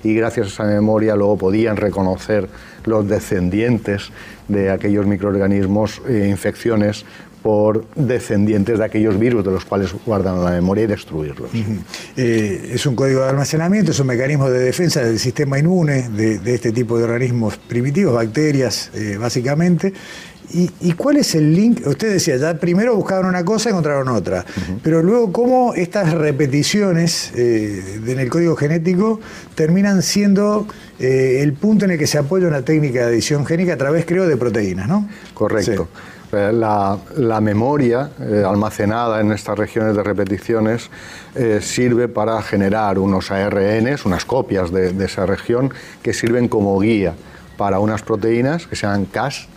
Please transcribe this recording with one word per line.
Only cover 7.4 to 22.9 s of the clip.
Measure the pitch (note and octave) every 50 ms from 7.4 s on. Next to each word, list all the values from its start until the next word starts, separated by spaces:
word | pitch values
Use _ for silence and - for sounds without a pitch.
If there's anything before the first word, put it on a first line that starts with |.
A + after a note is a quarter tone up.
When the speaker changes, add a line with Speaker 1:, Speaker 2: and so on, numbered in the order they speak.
| -
Speaker 1:
por | A2 G#2+ G#2 G#2+ G#2+ G#2 A2 A2 - -
descendientes | - D3 A2+ B2+ A#2 - - A#2 G2+ G2+ G#2+ A2 G#2 G2 A2 A#2 G2+
de | A2
aquellos | G#2+ - A2 G#2+ A2 G2 F#2+
virus | A2+ B2+ A#2+ A2 G2
de | G2
los | F#2+ F2+ -
cuales | - G#2 G2 G2 F2+ F2+ G2+ -
guardan | A#2 G#2+ G2 F#2 F#2+ F#2 F2+ F2+
la | F2+
memoria | F2 F2 F2+ F#2 G2 G#2+ A2
y | A2
destruirlos. | G2+ F#2 - - E2 D#2+ D#2 D2+ C2+ - A#1 - -
Speaker 2:
Ujú. | A2+ G#2+ G2+ A2 F#2 E2+ - - - - - -
Eh, | - C3 A#2 A2+ A2+ G#2+ G#2 F#2+ - - - A#2+
es | B2 -
un | D3 B2+
código | G#2+ C3+ C3+ C3+ C3
de | C3 C3
almacenamiento, | C3+ C#3 C#3+ C3+ - D#3 D#3+ F3 G3 A3 G3+ D#3+
es | D3+ -
un | C#3 C3
mecanismo | B2+ A#2 B2+ C3+ D3+ C#3+ C#3 C3+
de | B2+ B2+
defensa | B2+ B2+ A#2+ - F3+ E3 - D#3 B2+
del | A2+ A2+ G#2+
sistema | G#2+ C3 A#2+ - D3+ C#3 C#3 C3+
inmune | D3 E3+ F#3 F#3 E3 D3 C#3+ C3+ B2 A#2+
de, | A2 G2+ A2 A2 A2 G2
de | F#2 A2+ B2
este | A#2 - B2
tipo | G#2+ A#2+ B2 A2 A#2 A#2
de | A#2
organismos | A#2 A#2 A#2 C3 B2+ A#2+ A#2+ A2+ G#2+ - -
primitivos, | - - B2 A#2+ B2 C#3 C3+ F3 G3+ E3 A#2+
bacterias, | A#2 A2+ A2 A2 D3 D#3 D3+ C#3+ C#3 C3 A#2 - - - - -
eh, | A2+ G#2+ G#2 G2+ G2
básicamente. | A2+ B2 - B2+ A#2+ C3 C#3+ D3+ E3+ F3+ F3 D#3 - G3 F#3+ - - - - - - - - - - - -
¿Y, | F3 F3+ - - -
y | - F3 E3
cuál | E3+ - C#4 D4 C#4+
es | B3+ - -
el | D#3+ D3+ D3+ D#3+
link? | F3 G#3 A#3 A#3 - -
Usted | C#3+ C#3+ C#3+ G#3+ A3 G3+
decía, | F3 - E3 C#3 B2+
ya | C3+ D#3+ E3+
primero | D#3 - E3+ F3 F#3 A3 B3